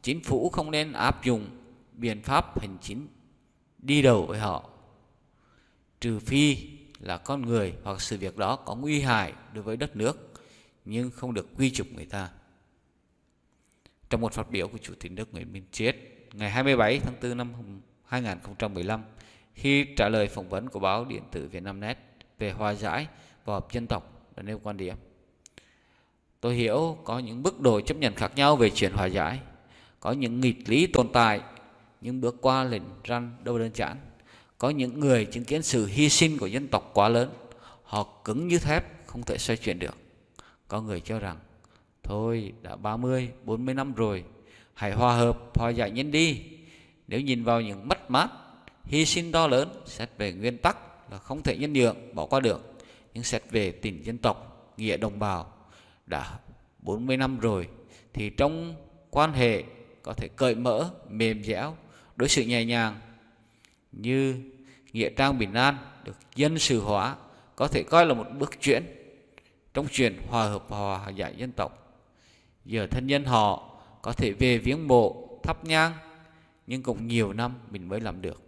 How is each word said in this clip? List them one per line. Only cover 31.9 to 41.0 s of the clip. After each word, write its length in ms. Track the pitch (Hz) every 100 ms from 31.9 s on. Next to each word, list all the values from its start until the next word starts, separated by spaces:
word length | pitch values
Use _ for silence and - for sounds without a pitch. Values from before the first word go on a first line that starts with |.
| _
nhưng 200 | 117 127
bước 160 | 120 120
qua 240 | 131 131
lệnh 180 | 131 110 90 - -
ranh 280 | 120 120 120
đâu 140 | - 120
đơn 120 | 113
giản. 220 | 110 110 139 - - _ - _ _
Có 120 | 127
những 300 | 147 127 151
người 240 | 143 123
chứng 200 | 107 120
kiến 180 | 120 147
sự 240 | 156 127 104
hy 220 | 107 147
sinh 300 | - 165 151
của 80 | 95
dân 220 | 117 139
tộc 220 | 101 -
quá 140 | 104 104
lớn, 220 | 117 131 - - - - -
họ 180 | - 104 101 -
cứng 240 | - 113 175
như 100 | 170
thép, 480 | 151 156 - - -
không 160 | 123
thể 160 | 123 -
xoay 180 | - 113
chuyển 220 | 107 90
được. 180 | 90 - - _ _ - - _ _
Có 120 | 104
người 200 | 107 90